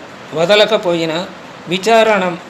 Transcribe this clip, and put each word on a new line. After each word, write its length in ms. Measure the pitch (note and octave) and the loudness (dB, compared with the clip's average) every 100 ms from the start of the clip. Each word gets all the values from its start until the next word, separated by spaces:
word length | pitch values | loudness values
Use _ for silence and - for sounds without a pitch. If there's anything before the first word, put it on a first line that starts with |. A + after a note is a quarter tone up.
| - - - | -14 -20 -10
వదలకపోయినా 920 | D3 E3+ G#3 G#3 G#3+ F3+ E3+ E3 D#3+ F#3+ - - - - | -2 2 4 2 0 -2 -2 -2 -4 -8 -14 -20 -18 -8
విచారణ, 680 | F#3 G#3+ A3+ A3+ G#3 F#3 E3+ - | -4 2 4 4 2 0 -6 -6